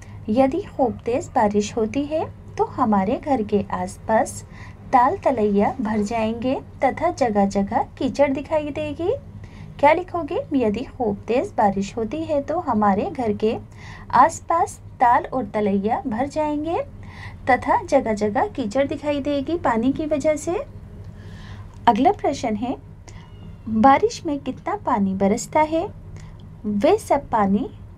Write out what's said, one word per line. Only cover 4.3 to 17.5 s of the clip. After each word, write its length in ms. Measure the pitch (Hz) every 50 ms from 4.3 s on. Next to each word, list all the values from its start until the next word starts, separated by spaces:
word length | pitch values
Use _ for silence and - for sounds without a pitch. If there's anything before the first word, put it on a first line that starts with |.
| - - - - - - - - - - - -
ताल 240 | - 254 247 285 381
तलैया 580 | - - 320 262 220 208 208 202 202 214 262 - -
भर 220 | 214 214 220 214
जाएंगे 520 | 208 208 233 226 220 220 226 233 233 254 269 427 - - - - 285
तथा 260 | 254 - - 302 349
जगह 360 | 339 - 262 233 208 208 196
जगह 360 | 196 196 202 196 202 226 294 415 - - -
कीचड़ 300 | 302 247 - - 277 285
दिखाई 400 | 269 294 285 - 320 311 302 294
देगी। 420 | 285 311 302 302 285 302 330 381 523 587 - - - - - - - - - - - -
क्या 120 | 277 285
लिखोगे? 480 | 320 349 359 - - 339 311 285 339 494 554 - 302
यदि 260 | 262 233 214 202 233 269
खूब 300 | - - - 247 208 202 202 - -
तेज़ 240 | 226 269 359 - -
बारिश 400 | - 220 196 196 196 202 - -
होती 260 | 240 226 220 302 311 320
है 160 | 320 302 285
तो 160 | 277 - 302 349
हमारे 440 | 349 285 233 214 214 202 190 202 277
घर 260 | 392 - 262 240 220 208
के 220 | 208 220 220 254 427 - - - - - - - - - - -
आसपास 640 | 233 269 330 - - - - 339 339 392 - - - - - - -
ताल 240 | 247 240 247 294 359
और 200 | - - 262 233 202 -
तलैया 480 | 214 214 202 202 202 190 214 247 370 -
भर 200 | 269 214 220 277
जाएंगे 560 | 294 - 311 302 302 302 294 302 320 339 494 571 - - - - - - - - - - - - -